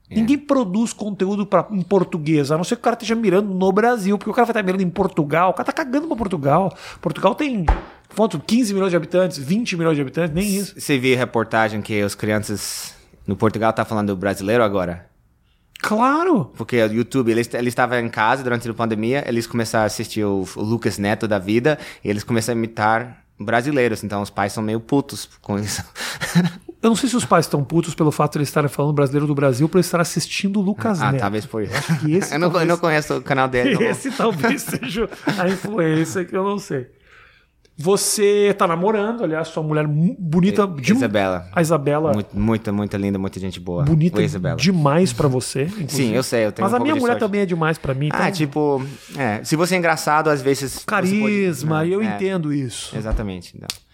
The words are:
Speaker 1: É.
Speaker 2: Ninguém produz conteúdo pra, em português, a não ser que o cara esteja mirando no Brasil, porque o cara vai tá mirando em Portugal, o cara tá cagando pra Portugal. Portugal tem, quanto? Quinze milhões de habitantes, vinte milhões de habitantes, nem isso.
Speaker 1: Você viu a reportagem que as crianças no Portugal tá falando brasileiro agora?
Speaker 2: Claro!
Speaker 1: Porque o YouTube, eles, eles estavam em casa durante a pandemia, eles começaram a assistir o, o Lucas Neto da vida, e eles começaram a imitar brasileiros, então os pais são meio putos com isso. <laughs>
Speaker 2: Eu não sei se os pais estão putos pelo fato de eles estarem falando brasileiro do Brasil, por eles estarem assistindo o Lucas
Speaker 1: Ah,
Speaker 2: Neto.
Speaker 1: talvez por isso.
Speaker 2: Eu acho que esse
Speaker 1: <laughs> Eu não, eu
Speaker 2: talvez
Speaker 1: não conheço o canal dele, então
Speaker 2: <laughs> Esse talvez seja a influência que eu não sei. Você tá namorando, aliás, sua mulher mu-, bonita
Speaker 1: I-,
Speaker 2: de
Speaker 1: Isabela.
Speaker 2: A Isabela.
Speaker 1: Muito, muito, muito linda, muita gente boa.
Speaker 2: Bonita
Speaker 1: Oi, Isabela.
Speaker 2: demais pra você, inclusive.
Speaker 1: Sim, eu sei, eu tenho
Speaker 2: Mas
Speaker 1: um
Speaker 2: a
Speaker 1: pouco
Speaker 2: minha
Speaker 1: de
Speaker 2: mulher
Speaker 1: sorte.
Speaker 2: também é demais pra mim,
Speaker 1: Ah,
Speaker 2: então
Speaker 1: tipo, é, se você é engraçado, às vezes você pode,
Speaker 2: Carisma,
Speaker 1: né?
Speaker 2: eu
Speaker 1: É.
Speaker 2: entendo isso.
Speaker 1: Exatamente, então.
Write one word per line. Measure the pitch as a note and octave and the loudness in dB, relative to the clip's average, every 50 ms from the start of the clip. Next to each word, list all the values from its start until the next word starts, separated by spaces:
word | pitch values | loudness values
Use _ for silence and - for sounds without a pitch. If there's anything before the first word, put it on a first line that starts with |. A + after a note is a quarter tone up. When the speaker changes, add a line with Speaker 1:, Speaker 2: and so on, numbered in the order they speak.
| _ - | _ -4
Speaker 1:
É. | F3+ | 0
Speaker 2:
Ninguém | G#3+ A3+ A3 C#4+ C#4+ | 0 2 4 2 2
produz | C#4+ - C#4 C4+ A#3+ F#3 F3+ G#3+ A#3+ - - | 2 0 2 2 2 0 0 0 0 -2 -2
conteúdo | - G#3 G#3+ G3+ - F#3+ F#3+ G#3 G3 G3+ | -6 -8 -6 -4 -2 -2 -2 0 -2 -2
pra, | G3 G3+ F3 D#3 - | 2 2 2 2 2
em | G#3+ F#3+ E3+ | -2 -4 -2
português, | - G3+ F#3+ F3+ F3 - E3+ D3 D3+ D#3+ D3 C#3+ B2+ | 2 2 2 2 2 -4 -4 0 2 2 2 2 2
a | D#3 | 0
não | D#3+ F3+ | -2 0
ser | - A#3+ | -2 -2
que | A#3 | 0
o | - | 0
cara | B3 A#3 | -2 -2
esteja | - A3 G3 A3+ | 0 -2 -4 -2
mirando | A3+ A3+ G3 E3+ G3 G#3+ G3+ F#3 | 0 2 4 4 4 2 2 0
no | F3+ F#3+ F#3+ | 2 2 4
Brasil, | F#3+ G#3+ G#3+ A#3+ B3 A#3 F#3 G3 G3+ | 4 4 4 4 2 2 2 0 0
porque | G3 - A3 | 0 0 -2
o | F#3+ | 2
cara | B3+ A#3+ | 2 2
vai | A3 A3+ | 2 2
tá | A3 G3+ | -2 0
mirando | F3+ F#3 F#3+ F#3+ | 0 0 0 0
em | F3 | 0
Portugal, | E3+ G#3 F#3+ F#3 - - D3+ D3 D3+ D#3+ F3+ F#3+ | 2 0 0 0 2 0 0 2 2 2 4 2
o | F3 | 2
cara | - B3+ | 0 -2
tá | - - | -4 -2
cagando | - D#4+ B3+ A#3+ D4 D#4+ | -4 -4 -2 -2 -2 -2
pra | E4 D4+ | -2 -4
Portugal. | A3 A3+ F#3 F#3+ D#3+ C3+ C#3 C#3+ F3 F#3+ F3+ - - - - - - - | -4 -2 -4 -2 -2 2 4 4 4 2 2 -2 -8 -18 -18 -16 -8 -6
Portugal | F3 - - E3 G3 A3+ | -6 -4 0 0 0 2
tem, | - D4+ C#4+ B3 G3+ E3 D3 - - - - - - _ _ - | 2 -2 -2 -2 0 2 2 2 0 0 -12 -20 -20 _ _ -2
quanto? | - G#3+ A3 - D3+ | 0 0 0 0 -4
Quinze | - - G#3+ A#3+ C4 G3+ G3 | -2 2 2 2 2 2 0
milhões | F#3+ F#3+ F#3+ | 0 0 2
de | F3 | 2
habitantes, | E3+ D#3 - - F3+ F#3 F3 - | 0 0 2 2 2 2 2 0
vinte | D3 C3+ C3 F#3+ A3+ B3 - G3 | -6 -2 -2 0 0 0 -2 -2
milhões | E3 E3 E3 D#3+ | 0 0 2 2
de | C#3+ | 2
habitantes, | C#3 C3 B2 D#3+ E3+ E3+ C#3+ | 0 -2 -2 -4 -2 -2 0
nem | F3 G3+ G#3 | -2 0 0
isso. | F#3+ G3 G3 F3 - C#3+ | 0 -2 -4 -6 -10 -10
Speaker 1:
Você | - - D3 | -2 0 0
viu | B2+ B2 C3 B2+ | 2 4 4 4
a | B2 | 4
reportagem | B2 - - A#2 A2 - - A2 A2 G#2+ G#2+ G#2+ G2 | 2 0 0 -2 -2 0 2 2 2 2 0 -4 -4
que | - A2+ G#2 | -2 -2 0
as | G2+ G2 - | 0 -2 -2
crianças | - - G#2 G#2+ G#2+ G2 - G#2 F#2+ - - - - - - - - - _ _ - - | -4 -2 0 0 0 0 -2 -6 -6 -6 -8 -10 -10 -12 -14 -16 -20 -20 _ _ -14 -6
no | - G2 | -6 -2
Portugal | G2 A#2 A2 - G#2+ A2 A2 A2 | 2 2 2 2 2 0 0 2
tá | - A2 | 0 -2
falando | - A2+ G#2+ G#2 G2+ G2+ | -2 -2 -2 0 0 -2
brasileiro | F2+ F#2+ G2 F#2+ F#2+ F#2+ G2 A2+ A#2+ A#2 | 0 0 -2 -2 -2 0 0 2 4 4
agora? | G#2 G2 G2 F2+ E2+ E2+ F2 F2+ - _ _ _ _ _ _ _ _ _ _ _ _ _ - | 2 2 0 -2 -2 -4 -8 -12 -20 _ _ _ _ _ _ _ _ _ _ _ _ _ -8
Speaker 2:
Claro! | - - G#3+ G#3+ A#3+ C4 C#4+ D#4 E4+ F#4+ E4 G#3 C3+ - - | -4 -2 0 2 2 2 2 2 2 2 2 2 0 -2 -6
Speaker 1:
Porque | - A2+ - B2+ A#2+ | -12 -6 -2 2 2
o | A2 A2 G#2+ | 2 2 2
YouTube, | A#2 A#2+ - - C3+ B2 A2+ A2 | 0 -2 0 0 0 2 2 2
eles, | A2+ A#2+ A#2+ - | 2 0 -2 -2
eles | A#2+ B2 B2 A#2+ | -2 -2 -2 0
estavam | - B2+ A#2 B2 A#2+ | 0 0 0 0 -2
em | A#2 A2+ | -2 -2
casa | - A#2+ G#2+ A2 B2+ C3+ C3 | -2 0 2 2 2 2 0
durante | B2 A#2+ A#2 A2 A#2 | -2 -2 -2 -2 -4
a | A2 | -4
pandemia, | A#2 A#2 A2+ A2 G#2 A2 A#2 B2+ C#3+ - | -2 -2 -2 0 -2 0 0 0 -2 -2
eles | - A#2+ A#2 A2+ | -2 -2 -2 -2
começaram | - - A#2 A2+ - - A2+ A2 | -2 -4 -4 -4 0 2 2 2
a | |
assistir | G#2 - - A2 - - A2 G#2 | 2 0 -2 -8 -6 -4 -2 0
o, | G2+ G2 G2 F#2 E2+ - | 0 0 0 -2 -4 -6
o | - G#2 | -6 -4
Lucas | G#2+ A#2 A2+ - A2+ F#2+ F#2+ | -2 -2 0 0 -2 -2 0
Neto | G2+ G2+ A2 G#2+ A#2 | 0 -2 0 0 -2
da | G#2 G#2 G2 | -2 -2 -2
vida, | F2+ G2+ G#2+ A#2+ B2 D3+ D3 - - - - - - | 0 2 0 2 2 2 0 0 -4 -16 -16 -8 -4
e | G2+ | -2
eles | G#2 G#3 - | -2 -2 -2
começaram | - A#2+ A2+ A2 - A#2+ | -2 -2 -2 0 -2 -2
a | A2+ | -2
imitar | A2+ A2+ A2+ - G#2+ G#2+ A2+ A2+ B2 B2 - - _ _ _ - | -2 -4 -2 0 2 2 2 2 0 -4 -14 -20 _ _ _ -12
brasileiros, | G#2 G#2+ A#2 A#2+ A#2+ D3 D3 C3+ B2 A#2 G#2+ - - | -4 0 0 0 0 0 0 2 2 2 0 -2 -6
então | G2+ G#2 G2+ G2+ | -6 -4 -4 -4
os | - | -4
pais | - - G2 G2+ - | -2 -2 -2 -2 -2
são | A#2 G#2+ | -4 -4
meio | G#2+ A2 A2+ | -2 -2 -4
putos | A2+ - C#3+ C#3 C#3 - G#2+ G2+ - - - _ | -2 0 0 0 0 0 -6 -12 -12 -14 -18 _
com | _ - G#2 G2+ | _ -4 -4 -2
isso. | G#2+ G#2 - - - - - - - - - - - - - | -2 -4 -6 -8 -8 -12 -12 -10 -10 -10 -8 -8 -6 0 2
<laughs> | E3+ F3+ E3+ - - _ - - - - | 2 2 2 -2 -6 _ -20 -12 0 2
Speaker 2:
Eu | A3+ | 2
não | A3+ | 2
sei | - - A#3+ | 2 0 0
se | B3 | 0
os | B3 - | 0 0
pais | - G3 E3+ D3+ | 4 4 4 4
estão | - - D3 C3+ | 2 0 -2 -2
putos | - D#3+ E3+ E3 - - | 0 0 0 0 0 -2
pelo | - E3 D3+ | 0 2 2
fato | - - D3+ C#3+ - | 2 2 0 0 0
de | D#3 | -2
eles | C#3+ - | -2 0
estarem | - D#3 C#3+ C#3 | 0 0 0 0
falando | - - C#3+ D3 D3+ | 0 0 0 0 2
brasileiro | C#3+ C#3+ C3+ C3+ D3 D3+ | 2 2 2 2 0 0
do | D3 D3 | 0 0
Brasil, | C#3 C#3+ C#3 B2+ A#2 D3+ D#3 | 2 2 2 2 2 0 2
por | - F#3 | 4 2
eles | E3+ | 2
estarem | F3+ - E3+ F3 | 2 2 0 0
assistindo | - - E3+ - - - - - G3 G3 G#3+ | 0 -2 -4 -4 -4 -6 -2 -2 0 0 0
o | F#3+ | 0
Lucas | F#3+ G#3 - - A3+ G3+ D#3+ | 0 -2 -2 0 -2 0 2
Speaker 1:
Ah, | G#2+ G#2 C#3 | 2 2 2
Speaker 2:
Neto. | C3 | 2
Speaker 1:
talvez | G2+ G2 G#2 G#2+ - | 0 0 -2 -4 -6
por | - - A2 G#2 | -4 -6 -4 -4
isso. | - - | -4 -4
Speaker 2:
Eu | C3 | -4
acho | C#3+ - E3 C3+ | -2 -2 -2 0
que | C3+ D3+ D#3 | 0 2 2
esse | F#3+ D#3+ - C#3+ | 0 0 0 -2
Speaker 1:
<laughs> | |
Eu | D3+ | 0
não, | F3 F3 | 0 2
eu | |
Speaker 2:
talvez | E3+ F3 D#3+ E3+ | 2 2 2 2
Speaker 1:
não | F3 | 0
conheço | E3 F3 E3 D#3 D3+ D3 - C#3+ C3+ | 2 2 2 2 2 0 0 -4 -4
o | B2+ | -2
canal | - C#3+ C3+ C3 C3 | -2 0 2 2 2
dele, | B2+ B2 B2 C#4 G#3+ | 2 2 2 2 2
então | E3 A3+ | 2 2
Speaker 2:
<laughs> | |
Esse | A3+ F#3 B2 - C4+ | 0 -2 -4 -6 -8
talvez | - - F#3+ A#3 G3+ D3+ C#3+ A3+ C#4 D#4+ - | -4 -2 0 0 0 0 0 0 -2 -2 -4
seja | - - - - C4 D#3+ A3+ A3 - - - - D4 G#3+ G3 | -6 -6 -6 -6 -6 -4 -4 -4 -4 -6 -6 -4 -2 -2 0
a | F3+ F3+ | 0 0
influência | G3 F#3 - G3+ G#3 G#3 E3 D#3+ D#3 D#3 E3 D#3 E3 F#3+ F3 | 0 -2 -4 -6 -2 0 0 2 2 0 0 0 -2 -6 -6
que | E3+ - | -4 -4
eu | F#3+ F#3+ | -2 -2
não | G3+ G3+ G3+ | -2 -2 -4
sei. | - - D#3 C3+ B2 - _ _ _ _ - - - - _ _ _ _ _ _ _ _ _ | -6 -6 -6 -6 -6 -8 _ _ _ _ -20 -20 -20 -20 _ _ _ _ _ _ _ _ _
Você | - C#3 F3+ G3+ F#3+ - - - G#3+ G3+ G3+ G#3 G#3 G3+ G3+ F#3+ G3+ | -6 0 0 2 2 2 -2 0 2 2 4 4 4 4 4 4 2
tá | G#3 | 2
namorando, | F3 E3 E3+ F3+ G#3+ G#3+ G#3 G3+ A3 A#3 A#3 A3+ | 2 2 2 2 2 2 2 0 -2 -2 -2 -2
aliás, | D#3+ D#3 D#3+ D#3+ - | -2 0 -2 -4 -4
sua | - E3+ D#3 | -4 -4 -2
mulher | D3+ D3+ D3+ D3+ D3+ | 0 0 0 0 0
mu-, | D3 D3+ E3+ G3 C4 - | 0 2 2 0 0 -2
bonita | F3+ D#3 D3+ F3+ F3 G3+ G3+ G#3+ G3+ G3 E3+ | -4 0 2 4 4 4 4 2 2 0 0
Speaker 1:
I-, | C#3 | -4
Speaker 2:
de | B2 B2 G#3+ | 0 2 2
Speaker 1:
Isabela. | C4+ B3 A2 G2+ G#2 G2 F#2+ F#2 F2 F2 - - | 2 2 2 2 2 2 2 0 -2 -4 -4 0
Speaker 2:
A | F3+ E3 | 0 2
Isabela. | D3+ E3+ D3 C#3 D3 C#3+ D3+ D#3+ D#3 C#3 | 2 2 2 2 0 0 0 2 0 0
Speaker 1:
Muito, | G#2 G2+ - - G2+ | 0 -2 -4 -2 0
muito, | G#2 A2 A2+ G#2+ - G#2+ G2+ | 0 2 2 0 0 -2 -2
muito | G#2 G#2 G2 - | -2 -2 -2 -2
linda, | G2+ G2 G2+ G2 G2 | -2 0 0 0 0
muita | F#2+ F#2+ - F#2+ | -2 -4 -6 -6
gente | F#2+ F#2+ E2+ F2+ | -8 -8 -8 -8
boa. | F2 F#2 F2 F2 C#3+ | -6 -4 -2 0 2
Speaker 2:
Bonita | C#3+ E3 D3+ D#3 F3+ E3+ G#2 | 4 4 4 4 2 2 2
Speaker 1:
Oi, | G#2+ | 0
Isabela. | G2+ G2 F#2+ F2+ F2+ E2 | 0 0 -2 -2 -2 -2
Speaker 2:
demais | - C3+ F#3+ F#3+ E3+ D3 C#3 C#3+ E3+ F#3+ F#3 - | 0 2 2 2 4 4 4 4 4 2 2 0
pra | - D3+ | 0 0
você, | C#3 B2+ B2+ - - - C3+ C#3 | 2 2 0 -2 -4 -4 -4 -4
inclusive. | E3+ G#3 A3 D#3+ B2 - | -4 -4 -6 -6 -4 -2
Speaker 1:
Sim, | C#3+ C3+ A2+ G#2+ | 0 0 2 2
eu | B2 B2+ | 0 0
sei, | - C3 A#2 A2 | 0 0 0 0
eu | G#2 G2+ | 0 0
tenho | - - | 0 0
Speaker 2:
Mas | G3+ A#3 | 0 2
Speaker 1:
um | |
Speaker 2:
a | B3 | 2
Speaker 1:
pouco | B3+ | 2
Speaker 2:
minha | C#4+ D#4+ | 2 0
Speaker 1:
de | C#4+ | 2
Speaker 2:
mulher | B3 A#3+ A#3+ | 2 2 2
Speaker 1:
sorte. | G#3 A3 | 2 0
Speaker 2:
também | G#3 G3 G3+ | 0 0 0
é | G3+ | 0
demais | F3 F3+ E3 D#3+ D#3+ E3 - | 0 0 0 0 0 0 -2
pra | - D3 C3 | -2 -4 -2
mim, | C3 D3 D3+ - | -2 -2 0 0
Speaker 1:
Ah, | - G3+ D#3+ | 2 0 0
Speaker 2:
então | - | 0
Speaker 1:
tipo, | D#3 D#3 C#3 C#3+ D3+ D3+ D3 C#3 C3 C3 C#3 C3+ - - - - | 0 -2 -2 0 0 2 2 2 0 -2 -6 -10 -16 -18 -14 -6
é, | D3 C3 A2+ G#2 G#2+ - | -4 -2 -2 -2 -2 -2
se | - D#3 | -2 0
você | D3+ F3 E3+ F#3+ | 0 2 2 0
é | F3+ | 0
engraçado, | E3+ E3 D#3+ D#3 - E3 D3 D#3 D3+ D#3 | 2 2 0 0 0 2 2 2 4 2
às | D3 C#3 B2+ | 2 2 2
vezes | C#3 C#3 C3+ C#3 B2+ - | 0 0 0 -2 -6 -8
você | - - | -8 -6
pode, | - A3 G3 F3+ F#3 G3 | -2 -2 0 0 2 2
Speaker 2:
Carisma, | G#3+ G#3+ G#3+ G#3 G3+ G3 F3+ D#3+ B2 C#3 D#3 D#3+ D#3 D#3+ | 2 2 2 2 2 0 0 -2 -2 -2 -2 0 0 0
Speaker 1:
né? | F3 | 0
Speaker 2:
eu | F#3 G3+ A3 | 0 0 0
Speaker 1:
É. | G#3 G#3 | -2 -2
Speaker 2:
entendo | G3+ F#3+ F#3+ F#3+ F3+ D#3+ D3+ C#3+ | -2 -2 -2 -2 -2 -2 -2 -2
isso. | C#3+ C3+ A#2+ - - - - - | -2 -2 -4 -6 -10 -12 -8 -8
Speaker 1:
Exatamente, | A2 G#2+ A2 A2 - A2 G2+ F#2 F2+ E2+ - - | -6 -4 -2 -2 -2 -2 -4 -6 -8 -12 -16 -18
então. | A2 - - - - _ _ | -16 -12 -12 -12 -12 _ _